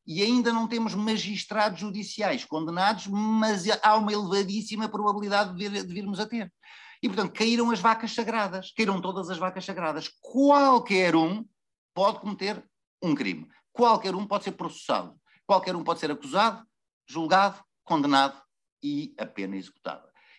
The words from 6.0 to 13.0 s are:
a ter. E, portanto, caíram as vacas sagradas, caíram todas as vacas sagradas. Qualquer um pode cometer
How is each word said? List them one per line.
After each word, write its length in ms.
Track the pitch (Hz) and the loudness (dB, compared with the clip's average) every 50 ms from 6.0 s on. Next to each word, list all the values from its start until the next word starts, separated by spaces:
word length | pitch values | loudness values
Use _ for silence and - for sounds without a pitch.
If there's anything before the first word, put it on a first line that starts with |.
| 202 196 196 175 | -6 -6 -6 -6
a 60 | 214 | -6
ter. 260 | 214 233 233 202 180 _ _ _ - - - - - - - | -6 -6 -8 -8 -10 _ _ _ -20 -20 -20 -20 -20 -10 -6
E, 60 | - | -4
portanto, 260 | 240 190 208 196 175 - | -2 -2 -2 -2 -2 -2
caíram 360 | - 220 226 233 233 233 233 | 0 2 2 4 2 2 2
as 100 | 233 185 | 0 2
vacas 340 | 175 226 220 226 - 214 - | 2 2 2 2 -2 -6 -4
sagradas, 580 | - 226 202 226 226 208 190 175 190 185 - | -4 -4 -2 -2 -2 -2 -4 -4 -8 -12 -8
caíram 280 | - - 220 196 196 185 | -4 -2 0 0 0 -2
todas 300 | 180 185 185 170 185 165 | -2 -6 -6 -6 -6 -8
as 80 | 185 | -6
vacas 260 | 160 180 185 185 190 185 | -6 -6 -6 -6 -6 -10
sagradas. 460 | - 190 175 170 156 151 156 156 - - _ | -10 -8 -6 -4 -4 -4 -6 -8 -12 -14 _
Qualquer 920 | - - - 254 277 285 285 285 277 269 254 233 240 - 202 185 185 175 160 | -14 -4 2 4 6 6 8 8 8 6 6 4 4 2 2 4 4 4 4
um 300 | 165 160 165 190 220 226 - _ _ _ _ _ _ _ _ - | 4 4 2 0 -4 -8 -12 _ _ _ _ _ _ _ _ -2
pode 260 | 175 190 208 214 220 | 0 2 2 0 -2
cometer 440 | - 208 196 175 190 202 208 175 - _ _ _ _ _ _ _ | -6 -8 -8 -6 -4 -6 -6 -6 -10 _ _ _ _ _ _ _